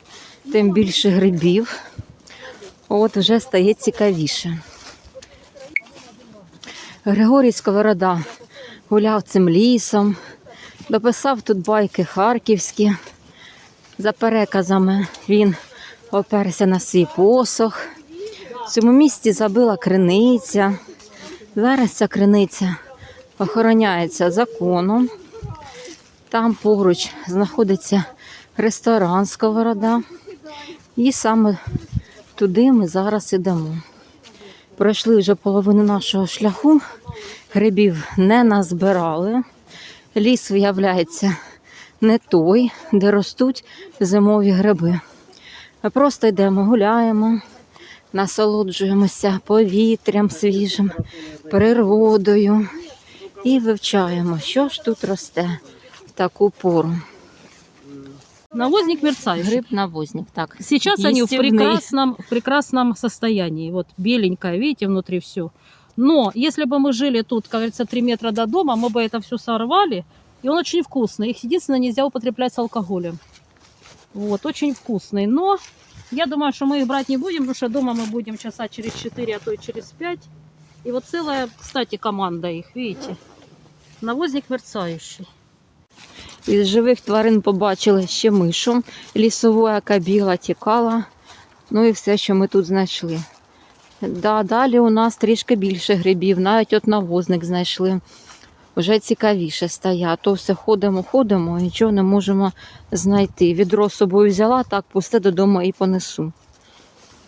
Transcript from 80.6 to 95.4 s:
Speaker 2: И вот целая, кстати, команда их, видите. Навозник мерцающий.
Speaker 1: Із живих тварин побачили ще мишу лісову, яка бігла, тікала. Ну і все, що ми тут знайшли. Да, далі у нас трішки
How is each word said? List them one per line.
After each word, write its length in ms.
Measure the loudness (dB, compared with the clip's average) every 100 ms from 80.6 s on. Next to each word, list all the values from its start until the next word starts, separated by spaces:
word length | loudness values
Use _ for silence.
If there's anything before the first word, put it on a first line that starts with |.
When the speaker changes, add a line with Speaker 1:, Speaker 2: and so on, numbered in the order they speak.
| _ -16 -8
Speaker 2:
И 60 |
вот 120 | -8
целая, 440 | -8 -8 -6 -6 -8 -12
кстати, 360 | -10 -8 -6 -6
команда 520 | -6 -6 -6 -6 -8
их, 160 | -10 -12 -10
видите. 400 | -10 -10 -14 -16 -20 -20 -20 _ _ _ _ -12
Навозник 440 | -8 -4 -4 -6 -6
мерцающий. 760 | -10 -8 -8 -8 -10 -14 -20 -20 _ _ _ _ _ _ _ -20 -20 -20 -10 -2
Speaker 1:
Із 200 | 0 2
живих 340 | 2 2 0
тварин 420 | 0 0 2 2
побачили 640 | 2 0 0 0 2 2 0
ще 240 | -2 2
мишу 520 | 2 2 0 -2 -2 -2 -10 -6 0
лісову, 520 | 0 2 2 2 2
яка 300 | 0 0 0
бігла, 380 | 2 0 0 -2
тікала. 680 | -4 -6 -2 0 0 -2 -6 _ -20 -20 -20 _ -4
Ну 140 | 2
і 60 | 2
все, 240 | 2 0 0
що 180 | 0
ми 120 | 0 2
тут 180 | 0 0
знайшли. 540 | 0 -2 -4 -8 -8 -10 _ _ _ _ _ _ _
Да, 420 | -8 -4 -2 0
далі 360 | 0 0 2 4
у 120 | 4
нас 260 | 4 0 0
трішки 400 | 0 0